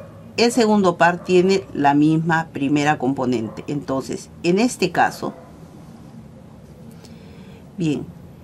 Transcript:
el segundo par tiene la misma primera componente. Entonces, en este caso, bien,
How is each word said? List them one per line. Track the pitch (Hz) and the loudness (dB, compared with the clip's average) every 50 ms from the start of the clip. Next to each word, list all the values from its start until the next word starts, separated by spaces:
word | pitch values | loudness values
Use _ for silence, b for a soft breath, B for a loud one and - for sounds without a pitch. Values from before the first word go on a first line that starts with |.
| - - - - - - - | -6 -12 -20 -20 -20 -10 -2
el | - 226 240 | 0 0 2
segundo | 233 254 220 214 214 208 190 180 170 | 2 2 2 4 4 4 2 2 2
par | - 170 170 180 170 - | 4 2 2 2 0 -2
tiene | - 180 180 180 190 196 190 - - - | 2 4 4 4 4 2 0 -2 -6 -4
la | - 143 139 143 | 0 2 2 4
misma | 147 151 156 160 160 160 170 160 160 165 160 | 4 4 4 2 2 0 0 0 0 -2 -4
primera | - 147 139 135 147 147 143 151 151 | -8 -6 -2 0 0 0 2 0 0
componente. | 147 123 131 139 131 127 123 127 110 110 104 - - - | 0 -2 -2 -2 -2 -2 -2 -2 -2 -4 -6 -8 -10 -10
Entonces, | - 147 143 - - 135 135 - - - - - - - - | -8 -8 -8 -6 -6 -6 -6 -6 -8 -10 -10 -12 -16 -14 -4
en | - 170 180 | -2 0 2
este | 196 233 247 - - 190 - | 2 2 0 0 -2 -4 -2
caso, | - 147 120 90 - - - - - - - - - - - - - - - - - - - - - - - - - - - - - - - - - - - - B B B B B B B B B B B B B B B B - | 2 2 0 0 0 -6 -10 -10 -10 -12 -20 -20 -20 -20 -20 -20 -20 -20 -20 -20 -20 -20 -20 -20 -20 -20 -20 -20 -20 -20 -20 -20 -20 -20 -20 -20 -20 -20 -20 -20 B B B B B B B B B B B B B B B B -8
bien, | - 170 156 139 - - - - - - - - - | -4 -2 -2 -2 -4 -6 -12 -16 -20 -20 -20 -20 -20